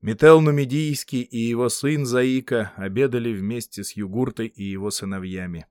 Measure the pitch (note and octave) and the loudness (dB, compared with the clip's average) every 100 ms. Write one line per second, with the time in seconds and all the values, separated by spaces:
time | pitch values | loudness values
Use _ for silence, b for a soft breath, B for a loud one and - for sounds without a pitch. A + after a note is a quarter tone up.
0 | G2+ A2 D3+ D#3+ D#3 C#3+ C3+ C#3 D#3 C#3+ | -4 6 10 10 8 2 0 -2 -2 -4
1 | - B2+ B2 A#2+ A2+ A#2 B2 - C#3 D3+ | -6 -6 -6 -4 -2 0 -2 0 -2 0
2 | C3 B2 B2+ C3 B2+ A#2+ G#2 - F#2+ G2 | 0 2 2 0 0 -2 -2 -8 -6 0
3 | C3+ A#2+ A#2 G#2 G2 A#2+ - - G2 - | 0 0 -4 -4 -4 -6 -10 -12 -12 -8
4 | G2+ G#2 B2+ A2 A2+ - G2 F#2+ G2+ - | -6 -2 -4 -4 -10 -8 -8 -6 -6 -6
5 | G2 G2 F#2 F#2 F2+ E2+ D#2+ | -8 -8 -8 -10 -8 -10 -14